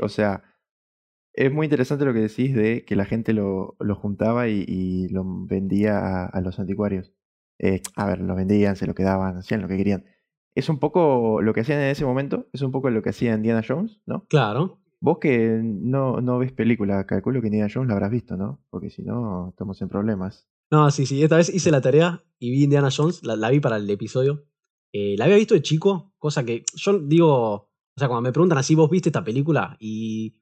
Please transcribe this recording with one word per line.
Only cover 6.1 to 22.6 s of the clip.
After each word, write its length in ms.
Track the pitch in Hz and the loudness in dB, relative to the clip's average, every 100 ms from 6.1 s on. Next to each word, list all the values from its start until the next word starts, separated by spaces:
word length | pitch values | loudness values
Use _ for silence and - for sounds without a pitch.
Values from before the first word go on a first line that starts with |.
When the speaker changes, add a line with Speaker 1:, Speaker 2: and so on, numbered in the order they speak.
| 92 90 | -4 -4
Speaker 1:
a 140 | 95 | -4
los 180 | 92 90 | -6 -6
anticuarios. 520 | 92 98 104 95 - _ _ _ _ - | -6 -4 -2 -4 -8 _ _ _ _ -4
Eh, 240 | 92 95 - - | -2 -2 -4 -4
a 100 | 101 | -4
ver, 140 | 92 | -2
lo 160 | 92 92 | -4 -2
vendían, 400 | 95 104 104 92 | 2 2 2 0
se 100 | 95 | -4
lo 80 | |
quedaban, 440 | 87 95 95 95 90 | -2 0 0 -2 -6
hacían 260 | 92 110 | -6 -4
lo 40 | 92 | -2
que 100 | 95 | -2
querían. 280 | 98 95 - _ _ _ _ | 0 -2 -4 _ _ _ _
Es 160 | - - | -6 -4
un 80 | 143 | -2
poco 640 | 151 185 156 127 113 107 | 0 2 4 4 2 2
lo 140 | 107 107 | 2 0
que 60 | |
hacían 180 | 117 147 | 0 0
en 100 | 139 | 0
ese 160 | 139 139 | 0 -2
momento, 440 | 127 139 - - | -2 -2 -6 -8
es 80 | 135 | -6
un 100 | 135 | -4
poco 200 | 135 135 | -2 0
lo 100 | 110 | 0
que 80 | - | -2
hacía 240 | - 120 | -2 0
Indiana 320 | 107 113 113 110 | 0 2 0 0
Jones, 320 | 143 220 - - | -4 -4 -8 -10
¿no? 220 | 156 - | -10 0
Speaker 2:
Claro. 520 | 147 107 113 185 - _ - | 2 2 0 -4 -6 _ -4
Speaker 1:
Vos 180 | 139 165 | 0 0
que 400 | 160 120 113 113 | 2 2 2 0
no, 580 | 113 101 120 135 131 117 | -2 -4 -2 0 0 -2
no 180 | 123 123 | -2 -2
ves 120 | 127 | -2
película, 540 | - 113 110 98 98 95 | 0 0 2 0 -2 -2
calculo 340 | 98 101 131 | -2 -2 -2
que 80 | 110 | -2
Indiana 240 | 107 104 | 0 -2
Jones 180 | 127 131 | -2 -2
la 40 | |
habrás 160 | 101 101 | 0 0
visto, 280 | 120 - 90 | -4 -6 -8
¿no? 280 | 104 143 _ | -8 -10 _
Porque 180 | - 202 | -12 -12
si 140 | - | -10
no, 460 | 156 117 113 92 90 | -8 -6 -6 -6 -8
estamos 300 | - 98 95 | -10 -10 -8
en 80 | 95 | -6
problemas. 600 | 101 110 98 95 - _ _ - | -4 -2 -2 -6 -10 _ _ 0
Speaker 2:
No, 180 | 151 147 | 4 4
sí, 160 | 139 131 | 2 -2
sí, 160 | 139 | 2
esta 140 | 156 160 | 4 4
vez 160 | 175 | 4
hice 160 | 185 170 | 2 2
la 120 | 143 | 2
tarea 420 | 131 143 175 170 _ - | 4 4 4 0 _ -10
y 100 | 123 | -4
vi 140 | 135 | 2